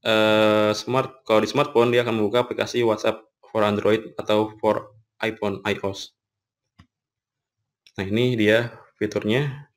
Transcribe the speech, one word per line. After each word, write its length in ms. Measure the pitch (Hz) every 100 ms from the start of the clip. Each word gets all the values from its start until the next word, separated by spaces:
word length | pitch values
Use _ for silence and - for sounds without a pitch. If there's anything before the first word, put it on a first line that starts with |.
eh, 680 | 113 110 107 107 107 107 107
smart-, 480 | 107 - 127 127 -
kalau 180 | - 110
di 80 | 107
smartphone 460 | 135 143 117 120
dia 80 | 120
akan 160 | 120 113
membuka 240 | 104 120
aplikasi 400 | 123 107 110 123
WhatsApp 400 | 117 107 113 110 _ _ _
for 80 | 110
Android 500 | 104 104 101 110 110 -
atau 320 | - 107 107 -
for 320 | 107 104 - - _ _
iPhone, 400 | 113 110 104 98
I 160 | 107 101 98
O 80 |
S. 180 | 98 - _ _ _ _ _ _ _ - _ _ _ _ _ _ _ _ _ _ -
Nah, 80 |
ini 300 | 95 107 123
dia 400 | 120 104 110 120 - - _
fiturnya. 720 | 107 - 107 120 143 135 -